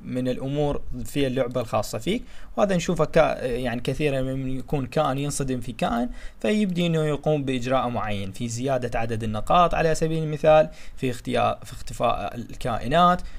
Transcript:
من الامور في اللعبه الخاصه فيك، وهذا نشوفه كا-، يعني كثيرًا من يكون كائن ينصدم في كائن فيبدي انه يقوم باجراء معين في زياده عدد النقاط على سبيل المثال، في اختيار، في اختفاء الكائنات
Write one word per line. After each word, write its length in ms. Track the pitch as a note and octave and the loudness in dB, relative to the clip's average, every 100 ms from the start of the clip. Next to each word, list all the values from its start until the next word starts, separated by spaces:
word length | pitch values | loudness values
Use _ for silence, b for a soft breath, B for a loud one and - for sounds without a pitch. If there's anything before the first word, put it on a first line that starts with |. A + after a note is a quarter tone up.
من 240 | B2+ B2+ B2+ | -6 -4 -2
الامور 540 | B2+ C3+ C#3+ D3 C#3+ - B2+ - | -2 -2 0 0 0 -2 -4 -2
في 220 | C#3+ C3+ | 0 0
اللعبه 340 | B2+ B2 B2+ | 0 0 -2
الخاصه 360 | A#2 A2 G#2 A2+ | 0 -2 -2 -4
فيك، 260 | E3 A#3+ B B B - | -2 -2 B B B 0
وهذا 180 | G#3 F3+ | 2 2
نشوفه 300 | E3+ E3 D3+ | 0 2 4
كا-، 380 | E3 C#3+ - | 6 4 2
يعني 380 | C3 B2 B2+ A#2+ | -2 -2 -2 -2
كثيرًا 400 | B2+ C3+ D3+ C3+ | -2 0 0 0
من 360 | C3 C3+ C3 C3 | 0 -2 -2 -4
يكون 280 | - D3 B2+ | -2 -2 0
كائن 320 | E3 D3 C3 | 0 0 0
ينصدم 420 | C#3+ - C3+ B2+ | -2 -2 -2 -2
في 120 | A#2 | -4
كائن 380 | - F3+ A#3 B3 B B - | -2 -2 0 -2 B B -4
فيبدي 480 | A3 G#3+ G#3 F3 F3 | 0 2 2 2 2
انه 180 | D#3+ D#3 | 2 0
يقوم 380 | C#3 D#3 D3+ | 0 0 0
باجراء 460 | C3+ C3 B2 C3 A#2+ | 0 -2 0 2 2
معين 420 | A#2 G#2 G2+ G2 | -2 -2 -2 -4
في 160 | F#2+ A#2+ | -6 -6
زياده 520 | A2+ C3 C3 A#2+ A#2 | -4 -2 -2 0 -2
عدد 240 | A#2 A2 | 0 -2
النقاط 500 | A2 G#2+ - F3 E3+ | -2 -2 2 4 4
على 220 | - D#3+ D#3 | 4 2 2
سبيل 280 | D#3+ D#3+ | 0 0
المثال، 460 | D#3 D3+ D#3 D#3 D#3+ B B - | -2 2 6 6 6 B B -4
في 160 | C3 | -4
اختيار، 480 | A#2+ - A#2+ A2 - | -4 -2 0 0 -2
في 100 | - | -8
اختفاء 640 | - - A#2 A#2+ - G2 A#2+ | -10 -8 -2 0 0 -4 -8
الكائنات 840 | A2 - B2+ A#2 A#2+ D#3+ F3+ F3+ B | -10 -6 -4 -2 2 4 6 4 B